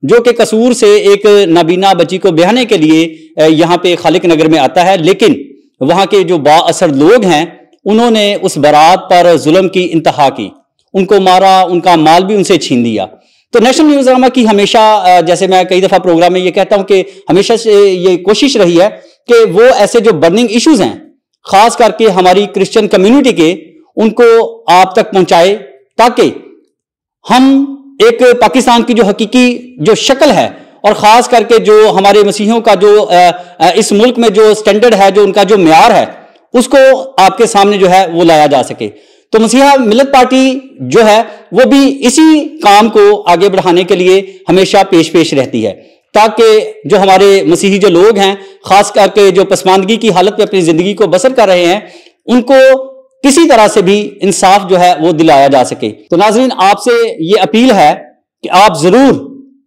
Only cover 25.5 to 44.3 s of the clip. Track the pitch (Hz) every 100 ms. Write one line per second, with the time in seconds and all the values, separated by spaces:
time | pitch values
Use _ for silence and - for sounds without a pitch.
25.5 | 208 196 - _ - 226 226 170 - -
26.5 | - _ _ _ _ _ _ - 240 262
27.5 | 269 277 - - - 220 226 247 240 214
28.5 | 262 247 240 220 233 202 202 220 254 247
29.5 | 240 - - 151 220 - 269 302 190 113
30.5 | - - _ 208 214 214 226 233 240 214
31.5 | 233 185 214 214 180 196 202 202 185 208
32.5 | 233 226 196 208 208 208 180 180 170 -
33.5 | - 165 180 214 202 240 240 233 196 220
34.5 | 208 214 202 240 214 196 190 202 190 196
35.5 | 208 165 170 220 190 110 - - _ _
36.5 | 240 240 277 262 262 269 - 190 180 226
37.5 | 202 196 208 185 180 190 170 170 160 151
38.5 | 139 - - 107 - _ _ _ 220 220
39.5 | 247 277 277 233 214 277 269 247 262 262
40.5 | 262 - - 127 139 220 214 220 - -
41.5 | 175 247 277 277 277 247 277 320 311 302
42.5 | - 208 202 226 220 202 208 170 175 196
43.5 | 185 185 175 185 190 180 190 190